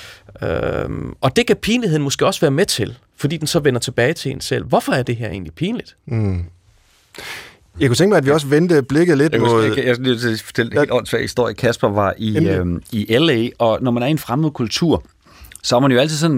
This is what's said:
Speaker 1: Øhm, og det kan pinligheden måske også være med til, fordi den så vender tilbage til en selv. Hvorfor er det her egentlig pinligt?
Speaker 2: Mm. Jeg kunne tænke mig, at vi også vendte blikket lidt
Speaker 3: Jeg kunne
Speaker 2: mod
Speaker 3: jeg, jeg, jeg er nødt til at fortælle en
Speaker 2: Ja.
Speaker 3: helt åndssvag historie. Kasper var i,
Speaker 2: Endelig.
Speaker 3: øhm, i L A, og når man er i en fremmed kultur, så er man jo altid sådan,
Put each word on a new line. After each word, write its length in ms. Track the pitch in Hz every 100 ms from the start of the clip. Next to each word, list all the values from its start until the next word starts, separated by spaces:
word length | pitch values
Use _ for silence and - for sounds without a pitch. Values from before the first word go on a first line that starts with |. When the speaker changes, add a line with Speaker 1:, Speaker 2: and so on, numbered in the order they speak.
| - - - - -
Speaker 1:
Øhm, 600 | - - - - - - -
og 140 | - -
det 120 | 240
kan 80 | 202
pinligheden 480 | - 240 226 156
måske 220 | 139 - 143
også 160 | -
være 100 | 156
med 140 | 139 208
til, 320 | - 101 117 _ -
fordi 200 | 143 165
den 100 | 147
så 120 | 170
vender 200 | 147 120
tilbage 340 | - 120 123
til 180 | 170 139
en 100 | -
selv. 240 | - 123 -
Hvorfor 260 | 185 285
er 100 | 160
det 120 | 123 117
her 140 | 107
egentlig 240 | 95 90
pinligt? 420 | - 180 240 - - -
Speaker 2:
Mm. 380 | 113 104 90 87 - _ _ _ _ _ - - - - - _ -
Jeg 100 | 139
kunne 60 | 123
tænke 140 | 190
mig, 80 | 185
at 80 | 135
vi 60 |
også 160 | 156 143
vendte 360 | 147 180 156
blikket 340 | 123 147 175 143
lidt 160 | 156
Speaker 3:
Jeg 80 | 117
kunne 100 | 117
Speaker 2:
mod 100 | 113
Speaker 3:
jeg, 140 | 107 120
jeg, 80 | 123
jeg 60 |
er 80 | 120
nødt 220 | 131 117
til 120 | 120
at 80 | 110
fortælle 300 | - - 117
en 20 | 147
Speaker 2:
Ja. 40 |
Speaker 3:
helt 120 | 147
åndssvag 300 | 123 - 117
historie. 320 | 120 - 113
Kasper 340 | 104 117 117 117
var 240 | 101 98 -
i, 100 | 110
Speaker 2:
Endelig. 220 | 107 95
Speaker 3:
øhm, 320 | 95 87 85 -
i 260 | 110 104 113
L 120 | 165
A, 200 | 120 120 - 117
og 120 | 107
når 100 | 123
man 120 | 120
er 40 | 123
i 40 |
en 60 | 156
fremmed 340 | - 131 156
kultur, 520 | 143 110 - 170 95 - _ _ - - -
så 120 | - 120
er 40 |
man 120 | 139
jo 60 | 123
altid 160 | 156 151
sådan, 200 | 165